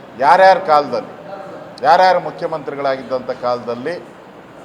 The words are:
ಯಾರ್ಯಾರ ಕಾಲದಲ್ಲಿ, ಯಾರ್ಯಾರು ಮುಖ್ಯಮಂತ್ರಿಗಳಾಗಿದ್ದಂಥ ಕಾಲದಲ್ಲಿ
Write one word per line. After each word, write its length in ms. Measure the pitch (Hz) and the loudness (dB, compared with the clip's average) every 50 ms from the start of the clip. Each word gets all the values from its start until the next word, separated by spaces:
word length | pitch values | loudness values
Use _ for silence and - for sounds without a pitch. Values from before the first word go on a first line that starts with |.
| - - - 107 | -20 -14 -6 0
ಯಾರ್ಯಾರ 400 | 131 151 175 - 190 190 185 170 | 2 4 6 8 8 6 6 4
ಕಾಲದಲ್ಲಿ, 560 | - 156 151 147 147 127 120 107 - - - - - - - - - - - - - - - - 117 | 2 2 2 2 2 0 -4 -6 -6 -8 -14 -18 -16 -16 -16 -16 -16 -16 -16 -18 -18 -18 -10 -2 2
ಯಾರ್ಯಾರು 360 | 147 170 180 185 185 175 175 | 2 4 6 6 4 4 2
ಮುಖ್ಯಮಂತ್ರಿಗಳಾಗಿದ್ದಂಥ 1080 | 160 151 - - 170 160 160 156 156 151 143 139 143 139 135 131 123 120 131 127 113 127 | -2 -6 -10 -8 -8 -6 -8 -8 -8 -10 -8 -4 -4 -4 -4 -4 -6 -6 -6 -6 -6 -8
ಕಾಲದಲ್ಲಿ 760 | 123 113 123 123 123 120 113 120 117 120 127 160 175 170 - - - - - - - - - - - - | -8 -6 -4 -4 -4 -4 -4 -8 -8 -6 -6 -8 -8 -10 -12 -18 -20 -20 -20 -20 -20 -20 -20 -20 -20 -20